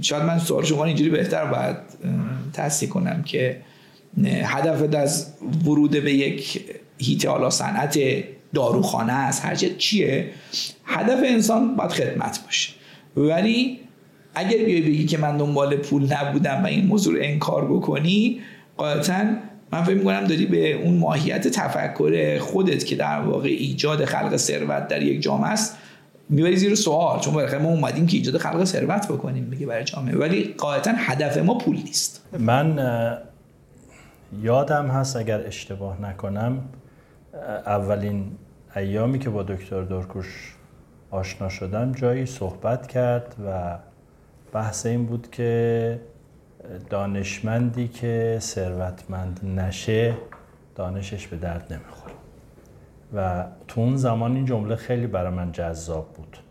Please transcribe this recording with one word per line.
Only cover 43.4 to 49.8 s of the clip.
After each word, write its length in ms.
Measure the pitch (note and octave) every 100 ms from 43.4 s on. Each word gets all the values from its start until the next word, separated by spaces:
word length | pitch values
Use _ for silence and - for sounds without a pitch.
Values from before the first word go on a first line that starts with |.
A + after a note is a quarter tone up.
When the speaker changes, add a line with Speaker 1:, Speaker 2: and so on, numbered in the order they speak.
| G2+
Speaker 2:
و 320 | F#2+ F2 E2+ - - _ - - - -
بحث 340 | A2 G#2+ - A#2
این 200 | A#2+ A#2
بود 220 | A#2 A#2
که 680 | - A#2+ A#2 A#2 A#2 A2+ A#2+ - - - - - - - F#2 -
دانشمندی 960 | G2+ G2 G2 G2 - A2 A#2 A#2+ A#2+ A#2+
که 500 | - A#2 A#2 A2+ A2+
ثروتمند 1000 | - G2 F#2 F2+ F#2 F2+ - F#2 F#2 F2 G2 F#2+
نشه، 580 | F#2 -